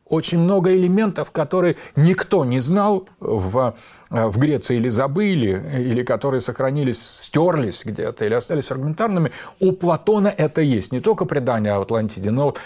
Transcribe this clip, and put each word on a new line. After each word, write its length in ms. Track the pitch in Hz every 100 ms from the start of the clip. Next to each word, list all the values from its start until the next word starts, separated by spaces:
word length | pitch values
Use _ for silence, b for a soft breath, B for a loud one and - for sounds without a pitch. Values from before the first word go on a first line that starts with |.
| -
Очень 340 | 160 156 170
много 360 | 175 196 180 185
элементов, 560 | 180 190 220 165 147
которые 440 | - 147 185 175 - B -
никто 500 | 160 185 - 196 131
не 140 | 127
знал 480 | 123 190 202 196 185 -
в, 540 | - 110 92 113 127 - B B B
э, 160 | 117 113
в 100 | 101
Греции 380 | 147 143 - 120
или 120 | 123
забыли, 920 | 113 135 151 208 175 110 95 156 131
или 240 | 127 120
которые 360 | 123 117 139 131
сохранились, 600 | 120 113 131 143 135 113
стёрлись 840 | - - - 151 170 160 113 -
где-то, 400 | 110 104 - -
или 120 | 107 117
остались 320 | - 156 131
фрагментарными. 640 | 131 143 156 220 185 156 B B B
У 120 | 190
Платона 560 | 185 175 156 - 214 202
это 340 | 202 151 165
есть. 300 | 147 117 95
Не 80 | 127
только 260 | 160 220 147
предание 480 | 143 123 117 104
о 80 | 101
Атлантиде, 480 | 98 113 110 98 101
но 160 | 120 143
вот 140 | -